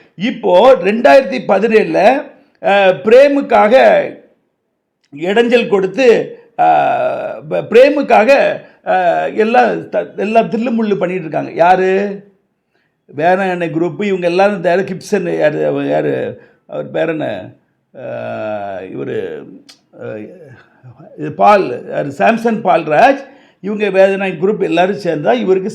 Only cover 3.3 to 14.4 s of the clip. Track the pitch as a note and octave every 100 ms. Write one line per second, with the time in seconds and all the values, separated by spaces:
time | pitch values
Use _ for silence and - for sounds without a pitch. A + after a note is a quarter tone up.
3.3 | C#4+ G3 A3 G#3 C4 A3+ F#3 - E3 _
4.3 | _ _ _ _ _ _ _ _ C#3+ F3
5.3 | G#3+ A#3 A#3+ - G3 F#3 A#3+ B3+ F3+ -
6.3 | - _ - D#3+ D3+ C#3 C3 B2+ C3 B2+
7.3 | - D3+ F3 D3+ A3+ C#4 D4 - G3+ A3
8.3 | C4+ F#3+ C#3 - _ - F#3 F3 D#3 D#3
9.3 | G#3 G#3+ B3 A3+ F3 - - - - G3+
10.3 | A3+ F3 A3 B3 A3+ G#3+ F3+ F3 F#3 D#3
11.3 | D3 C#3 - F3 F#3 F#3 F#3+ G3+ G3 -
12.3 | _ _ _ _ _ _ _ _ C3 E3
13.3 | F#3 F#3+ F3 E3+ D#3 F3 D3 G#3 F#3 F3
14.3 | F3